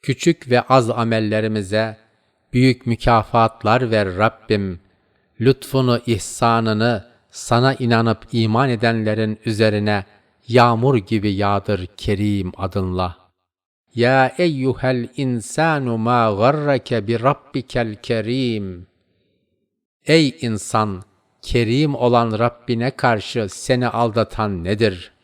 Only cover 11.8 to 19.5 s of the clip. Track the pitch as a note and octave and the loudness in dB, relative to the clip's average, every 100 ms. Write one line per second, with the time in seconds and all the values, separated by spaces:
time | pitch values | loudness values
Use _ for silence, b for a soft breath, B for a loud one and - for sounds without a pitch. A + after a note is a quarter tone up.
11.8 | F2+ - - G2 G#2 G2+ F2+ - F#2+ G2 | -6 -8 -4 -2 0 -2 -4 -6 -6 -4
12.8 | F#2 F2+ F2+ E2+ _ _ _ _ _ _ | -4 -4 -4 -6 _ _ _ _ _ _
13.8 | _ A#2 A#2+ C3+ C3 - F3 C#3 C3 A#2+ | _ 0 2 4 2 2 -2 0 -2 -2
14.8 | C3 B2+ A#2 - C3 A#2+ - - D#3+ D3+ | -2 -2 -6 -6 -4 -4 -6 -2 0 0
15.8 | B2+ A2+ A2+ B2 A2+ G2 A#2 D3+ D3 C3 | -2 -2 0 2 2 2 2 2 0 -2
16.8 | - A#2+ G2+ A#2 B2 C#3+ _ D3 B2 B2+ | -2 -4 -2 0 0 -2 _ -10 -4 -4
17.8 | A2+ G#2+ - A2+ G#2+ B2+ B2 A2 G2 F2 | -4 -8 -6 -4 -2 -2 -2 -4 -6 -12
18.8 | F2 _ _ _ _ _ _ | -18 _ _ _ _ _ _